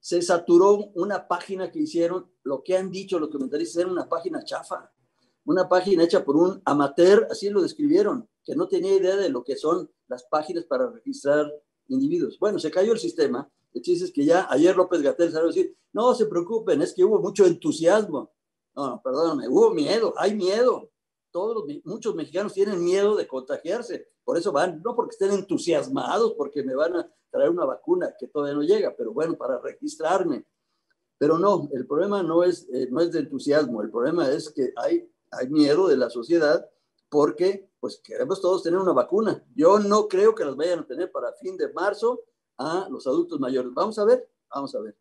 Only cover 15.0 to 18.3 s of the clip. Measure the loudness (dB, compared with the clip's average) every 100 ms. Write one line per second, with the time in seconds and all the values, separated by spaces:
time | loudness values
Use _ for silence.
15 | 0 2 0 2 0 0 -2 -4 _ 0
16 | 2 2 0 0 -2 -4 0 0 0 2
17 | 4 4 0 4 4 4 -4 0 4 4
18 | 2 -6 -10